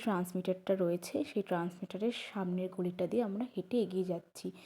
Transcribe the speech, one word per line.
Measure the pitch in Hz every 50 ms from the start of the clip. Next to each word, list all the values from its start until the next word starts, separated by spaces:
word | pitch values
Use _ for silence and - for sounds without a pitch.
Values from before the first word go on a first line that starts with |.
| -
ট্রান্সমিটারটা | 233 202 180 180 180 - 185 180 190 185 185 - - 196
রয়েছে, | 190 180 170 175 175 - - - 302 294
সেই | - - 208 190 -
ট্রান্সমিটারের | 185 170 170 175 175 - 190 - - 190 214 240 233 - - -
সামনের | - 202 185 180 180 180 185 180 180
গলিটা | - 180 180 180 180 180
দিয়ে | 165 202 240 240 202
আমরা | 196 214 254 247 -
হেঁটে | 196 180 - 247 240 208
এগিয়ে | 180 180 190 185 185 175
যাচ্ছি। | 170 - - - - - 185 - - -